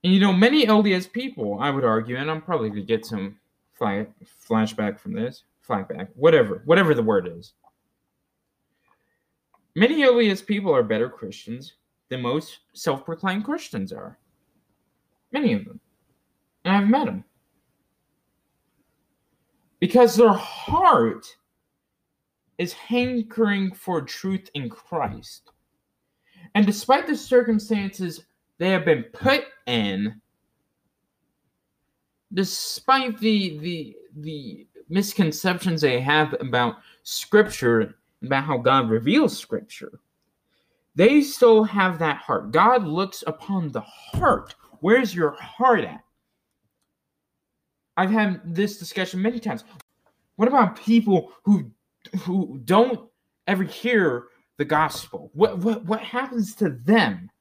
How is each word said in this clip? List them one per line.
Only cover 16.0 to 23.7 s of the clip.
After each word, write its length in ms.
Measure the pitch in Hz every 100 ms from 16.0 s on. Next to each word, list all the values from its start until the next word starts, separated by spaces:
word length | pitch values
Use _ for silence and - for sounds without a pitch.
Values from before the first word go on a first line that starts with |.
| _ _ _ _ _ _ 185
And 100 | 196
I've 140 | 202
met 180 | 262 240
'em. 160 | - - _ _ _ _ _ _ _ _ _ _ _ _ _ _ _ _ _ _ _ _ _ _ _ _ _
Because 360 | 175 247 240 214
their 180 | 233
heart 1040 | 190 - - - 320 359 269 226 - - - _ _ _ _ _ _ _ _ _ _ _ -
is 160 | 175
hankering 1000 | - - 240 247 247 220 - 220 202 190